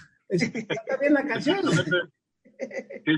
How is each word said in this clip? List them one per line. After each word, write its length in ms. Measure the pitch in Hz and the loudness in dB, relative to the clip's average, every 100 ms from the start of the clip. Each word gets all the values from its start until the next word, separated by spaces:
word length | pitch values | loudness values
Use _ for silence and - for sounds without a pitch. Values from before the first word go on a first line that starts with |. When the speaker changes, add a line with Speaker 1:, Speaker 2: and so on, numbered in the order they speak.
| - _ - | -6 _ -4
Speaker 1:
Es, 140 | 185 | -2
está 540 | 240 233 - - - 262 | 0 -4 -6 -6 -4 0
bien 140 | 285 | 4
la 140 | 277 294 | 4 2
canción. 320 | 226 285 392 | -2 0 2
Speaker 2:
Sí, 1500 | 330 160 151 359 - _ _ _ _ - - - - - 151 | 2 2 2 0 -2 _ _ _ _ -12 -10 -10 -12 -6 0